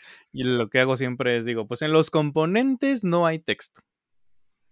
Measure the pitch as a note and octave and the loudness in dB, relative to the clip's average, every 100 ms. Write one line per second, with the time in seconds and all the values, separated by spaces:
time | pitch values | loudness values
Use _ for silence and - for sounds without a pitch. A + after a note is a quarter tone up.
0 | - - _ C3+ B2+ B2 G#2+ C3 C3 C3 | -20 -20 _ -4 0 0 2 2 2 0
1 | B2+ B2 B2 A#2+ A#2 A2+ G#2 A#2+ D3+ D#3 | -2 -2 -2 -2 -2 -4 -6 -4 2 2
2 | D#3 D#3+ D3 D#3 D#3+ G#3+ C4+ B3+ C#4 C4 | 4 0 0 0 0 2 0 0 0 0
3 | F#3+ E3+ E3+ D#3+ - - - - _ _ | 0 2 0 -2 -4 -6 -6 -14 _ _
4 | _ _ _ - _ _ _ | _ _ _ -20 _ _ _